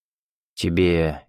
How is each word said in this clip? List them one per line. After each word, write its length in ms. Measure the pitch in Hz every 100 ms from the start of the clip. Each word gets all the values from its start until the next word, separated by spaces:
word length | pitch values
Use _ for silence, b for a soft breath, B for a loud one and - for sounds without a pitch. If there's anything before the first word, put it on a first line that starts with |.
| _ _ _ _ _
«Тебе 720 | - 90 85 90 85 80 76